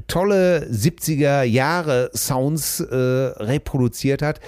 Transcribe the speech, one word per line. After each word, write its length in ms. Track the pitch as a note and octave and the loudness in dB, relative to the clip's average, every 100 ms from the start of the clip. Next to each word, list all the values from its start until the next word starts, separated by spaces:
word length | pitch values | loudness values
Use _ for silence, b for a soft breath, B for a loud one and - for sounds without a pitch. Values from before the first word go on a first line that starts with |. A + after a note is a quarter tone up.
| - | -4
tolle 640 | E3+ G3+ G3 F3+ E3 A#2+ | 0 2 4 4 2 0
siebziger 720 | A2 D3 - D#3 D3 C#3+ C#3+ | 0 0 -2 -2 0 2 2
Jahre 680 | B2 A#2+ C#3+ F3 D#3 B2+ B2+ | 2 2 2 0 0 0 0
Sounds, 680 | - - C3 C#3 D#3 - - | -4 -2 0 0 -2 -4 -6
äh, 120 | D3+ B2+ | -4 0
reproduziert 1300 | B2+ B2+ C3 - G#2+ C#3+ - C#3 A#2+ - C#3 C#3 | 0 0 -2 -4 -4 -2 -2 0 0 0 -2 0
hat. 180 | D3+ D3+ | -2 -4